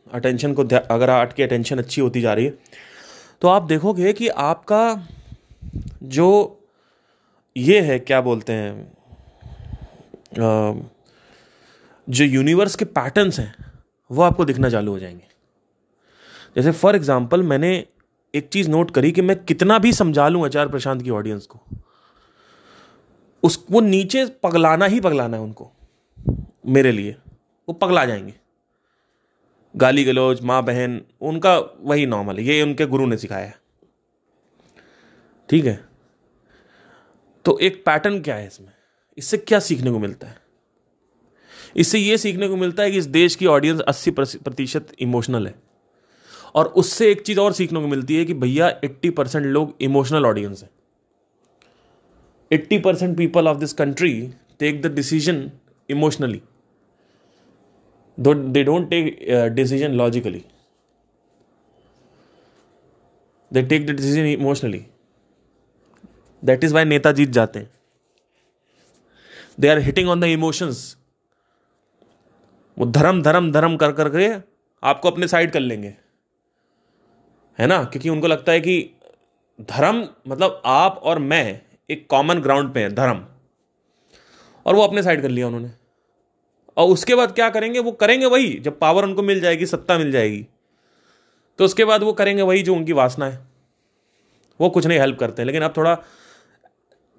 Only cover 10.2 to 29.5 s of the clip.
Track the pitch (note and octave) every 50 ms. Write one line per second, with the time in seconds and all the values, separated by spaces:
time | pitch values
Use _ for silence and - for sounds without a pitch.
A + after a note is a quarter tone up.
10.2 | _ - - A#2 A2+ A2+ A2 A2 G#2+ G#2+ A2 A#2 - - _ _ _ _ _ _
11.2 | _ _ _ _ _ _ _ _ _ _ _ _ _ _ _ _ - - B2 B2+
12.2 | D3 C#3+ C3 C3 C3+ D3+ E3+ F#3 G3+ G3 - - A3 - - C#3+ B2 C3+ - G#3
13.2 | G3+ F3+ - C#3+ A2 G#2 - - - - - - _ _ _ _ _ - B2 D3
14.2 | F3 F3 - F3+ E3+ C#3 B2+ B2 C3+ B2 A#2 G#2+ G#2 G#2 G2 F#2+ F#2+ F2+ F2 F2+
15.2 | _ _ _ _ _ _ _ _ _ _ _ _ _ _ _ _ _ _ _ _
16.2 | _ - - - - - - B2+ B2+ D#3+ D#3+ D#3+ - G3+ G3+ F#3+ D3 C#3 C3+ B2
17.2 | A#2+ A#2 F3 F#3 F3+ D#3+ C#3 C3+ D#3+ F3+ F#3 F3 - _ _ _ _ _ _ _
18.2 | _ _ - D3 D3 - - G3 F#3 D#3 D3+ E3 E3+ E3+ - C3+ C3 D#3+ D#3+ F#3
19.2 | F3+ F#3 F#3+ F#3 - - D#3+ - F3+ G3 A3 A3 F#3+ A#3+ F#3 - G3+ D#3+ D3 D3
20.2 | C#3+ D#3 E3+ F3 D#3 C#3 C#3 D3 D3 C#3+ C#3+ C3 A#2 C3+ C3 B2+ B2 B2+ A2+ G#2
21.2 | G#2 A2 G#2+ G2+ - - - A#2 _ - - - - _ _ _ _ _ _ _
22.2 | _ _ _ _ _ _ _ _ _ _ _ - - _ _ _ _ _ _ _
23.2 | _ _ _ _ - D#3+ - - - - F#3 A#3 A3 G3+ F#3+ G3 G3 F#3+ - C4
24.2 | C4 B3+ - _ - F3 E3+ E3+ D#3+ D#3 D#3+ E3 G3+ F#3+ G#3+ A#3+ F#3+ F3+ D3 C3+
25.2 | A#2+ A#2 A#2 A2 A2 A2 A2 - - - _ _ _ _ _ _ _ _ _ -
26.2 | - - - - - - _ _ - B2+ C3 C#3 C3 B2+ A2+ G#2 G2 G#2 A#2+ -
27.2 | _ - - _ _ _ _ _ _ - E3+ - G3 F3+ F3+ E3 C3+ A#2+ A2 G2+
28.2 | G2 G2 G#2 _ _ _ _ _ _ _ _ _ _ _ _ _ _ _ _ _
29.2 | _ _ _ _ _ _